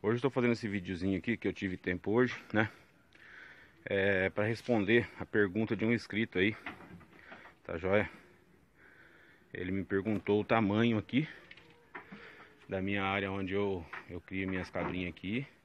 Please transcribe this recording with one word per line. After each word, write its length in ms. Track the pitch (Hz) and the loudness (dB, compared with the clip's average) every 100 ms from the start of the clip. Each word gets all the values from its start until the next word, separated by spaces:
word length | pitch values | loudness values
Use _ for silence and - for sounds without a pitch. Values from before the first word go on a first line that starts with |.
Hoje 180 | 101 120 | 0 2
eu 40 | |
tô 80 | 135 | 0
fazendo 220 | 131 120 | 2 2
esse 160 | 117 110 | 2 0
videozinho 500 | 98 90 92 92 95 | -4 -4 -4 0 0
aqui, 180 | 101 113 | 0 -2
que 120 | 104 | -2
eu 40 | |
tive 240 | 90 98 90 | -2 -4 -4
tempo 360 | - 90 - | -4 -4 0
hoje, 240 | 110 127 - - | 2 2 0 -2
né? 180 | 107 107 - - _ _ - - - - - - - | 0 0 -2 -20 _ _ -20 -20 -20 -20 -20 -20 -16
É, 460 | - 101 98 95 95 | -2 0 2 2 0
pra 140 | 98 | 0
responder 680 | 107 117 - 117 95 117 101 - | 0 -2 0 2 6 4 4 -8
a 80 | 90 | -2
pergunta 480 | 107 104 92 110 | 2 2 2 0
de 100 | 107 | 0
um 80 | 110 | 2
inscrito 460 | 117 - 101 113 - | 0 0 -4 -2 2
aí, 160 | 98 110 - - - - - - - - - - | 2 0 -10 -14 -18 -20 -20 -20 -20 -20 -20 -20
tá 120 | - 85 | -10 -4
joia? 300 | 92 101 104 - - - _ - _ _ - - - - - - _ | 2 2 2 -6 -20 -20 _ -20 _ _ -20 -20 -20 -20 -20 -20 _
Ele 200 | 98 90 | -8 -4
me 100 | 95 | -4
perguntou 580 | 92 98 98 104 - 104 | 0 -2 0 -2 2 0
o 40 | |
tamanho 520 | 101 113 104 104 117 113 | 4 4 4 4 4 2
aqui 300 | - 247 156 - - - - - - - - - - - - - - | 0 0 -2 -8 -20 -20 -20 -20 -18 -18 -16 -18 -18 -20 -20 -20 -6
da 120 | 95 | -4
minha 220 | 95 101 | -2 0
área 300 | 95 101 98 | 0 0 0
onde 200 | 98 95 | -4 -2
eu, 320 | 98 101 95 80 - - | -2 0 -2 -6 -14 -12
eu 120 | 87 | -14
crio 280 | - 95 95 | -8 -6 -4
minhas 220 | 92 90 | -4 -4
cabrinhas 420 | 92 85 90 90 | -4 -4 -4 -6
aqui. 320 | 85 90 113 139 - | -6 -6 -6 -6 -16